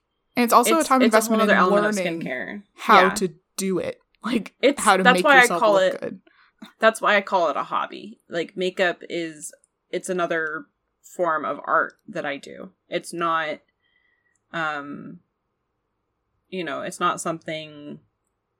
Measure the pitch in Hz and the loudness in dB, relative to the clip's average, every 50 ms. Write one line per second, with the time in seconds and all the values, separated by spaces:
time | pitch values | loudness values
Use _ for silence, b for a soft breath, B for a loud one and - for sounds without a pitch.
0 | _ _ _ _ _ _ - - 240 233 240 214 240 294 330 330 302 - 269 262 | _ _ _ _ _ _ -4 -2 2 4 4 4 4 4 2 2 2 2 2 4
1 | 254 240 214 220 220 226 226 220 220 202 202 208 208 190 196 208 208 208 214 202 | 4 4 4 2 2 2 0 2 2 2 4 4 4 4 2 2 2 0 -2 -2
2 | 180 175 165 165 - - 127 127 104 87 - 208 202 _ _ - - - 226 196 | -4 -4 -4 -6 -8 -8 -8 -8 -10 -10 -12 -14 -16 _ _ -6 2 6 6 8
3 | 185 190 190 202 202 180 156 - _ _ _ - 196 190 190 165 - - - - | 6 6 2 0 -4 -6 -6 -8 _ _ _ -6 -4 -4 -2 -2 -4 -6 -8 -10
4 | _ _ _ _ - 220 247 226 185 - _ _ - 254 285 - - 220 196 185 | _ _ _ _ -6 -4 -4 -4 -4 -6 _ _ 2 2 2 2 4 2 4 4
5 | 185 220 262 185 180 302 277 262 240 240 185 170 233 214 202 190 185 185 - - | 6 4 4 4 6 6 8 8 6 6 4 2 2 4 4 4 4 2 0 -2
6 | - - - 190 _ _ b b b b b b - - _ - - 220 220 - | -8 -10 -12 -14 _ _ b b b b b b -20 -20 _ 0 2 2 2 2
7 | - 175 208 202 202 - - 190 170 156 139 - 135 160 175 - - - - 64 | 0 0 2 0 0 0 0 0 0 0 0 -2 -4 -4 -4 -6 -6 -6 -8 -12
8 | - 208 220 - _ - - 170 160 - - - 185 185 185 - 190 175 170 - | -16 -16 -18 -20 _ -10 -8 -8 -8 -8 -6 -6 -6 -4 -2 -2 -2 -2 -2 -4
9 | - - - 170 165 160 160 151 - - - _ _ _ _ _ _ _ - 180 | -8 -10 -8 -8 -8 -8 -10 -14 -18 -18 -18 _ _ _ _ _ _ _ -10 -8
10 | 180 - 185 180 175 165 175 165 160 156 151 160 - _ _ _ _ _ _ _ | -6 -4 -4 -2 -2 -2 -2 -2 -4 -4 -6 -10 -12 _ _ _ _ _ _ _
11 | _ - - - 180 165 156 151 143 98 147 - - - 143 160 135 - - _ | _ -12 -6 -4 -2 0 0 -2 -2 -6 -6 -6 -4 -2 0 0 0 -2 -6 _
12 | _ - - 175 147 147 139 139 - - - - - 190 - _ _ - 175 175 | _ -14 -10 -8 -8 -6 -8 -10 -12 -16 -16 -16 -16 -18 -18 _ _ -8 -8 -8
13 | 170 - - 170 170 170 165 165 160 151 151 - _ _ _ _ _ _ _ _ | -8 -8 -8 -4 -2 -2 -2 -2 -2 -4 -8 -10 _ _ _ _ _ _ _ _
14 | _ _ _ _ _ _ _ _ _ _ - 170 160 156 151 147 143 143 143 - | _ _ _ _ _ _ _ _ _ _ -8 -6 -6 -6 -6 -8 -10 -12 -14 -16
15 | - - - 175 _ _ _ _ _ _ _ _ _ _ _ _ _ _ _ _ | -16 -18 -20 -20 _ _ _ _ _ _ _ _ _ _ _ _ _ _ _ _
16 | _ _ _ _ _ _ _ _ _ _ - 185 175 156 135 135 - - 180 - | _ _ _ _ _ _ _ _ _ _ -10 -8 -8 -6 -8 -8 -8 -10 -6 -4
17 | 180 175 - 175 - 180 165 165 - - 160 156 156 156 151 147 147 147 151 151 | -2 -2 -2 -2 -4 -8 -8 -8 -10 -12 -12 -12 -12 -16 -18 -18 -18 -18 -18 -18
18 | _ _ _ _ _ _ _ _ _ _ _ _ | _ _ _ _ _ _ _ _ _ _ _ _